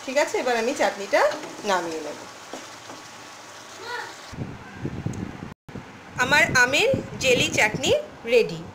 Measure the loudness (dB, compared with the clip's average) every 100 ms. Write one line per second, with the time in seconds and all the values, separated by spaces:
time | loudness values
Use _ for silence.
0 | 2 2 2 2 2 2 2 2 0 0
1 | 0 4 4 2 -8 -6 0 2 0 -6
2 | -8 -10 -14 -16 -12 -12 -12 -16 -16 -16
3 | -16 -16 -16 -16 -16 -18 -16 -14 -8 -8
4 | -8 -12 -14 -10 -10 -10 -14 -10 -8 -6
5 | -8 -6 -10 -10 -14 -16 -14 -14 -14 -20
6 | -14 -2 4 4 6 6 6 6 4 2
7 | -2 0 4 4 4 4 2 2 2 2
8 | 0 -10 4 4 4 -2 -10